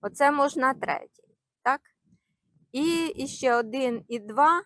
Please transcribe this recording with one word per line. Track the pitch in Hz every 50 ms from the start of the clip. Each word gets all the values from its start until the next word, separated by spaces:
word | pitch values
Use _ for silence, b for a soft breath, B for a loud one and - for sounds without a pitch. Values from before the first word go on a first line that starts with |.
Оце | - 202 196 - 285 285
можна | 294 285 277 285 277 330 254 262 269
третій, | - - 180 151 - - - _ _ _ _ _ _ _ _ _ _ _
так? | 247 269 294 _ _ _ _ _ _ _ _ _ _ _ _ _ _ _ _ _ _
І, | - 254 294 330 339 330 330 320
і | - - - 170
ще | - - - 262 240
один | 233 233 220 220 269 262 247 233 233 - _
і | 240 240
два | 202 214 214 240 285 311 339 349 -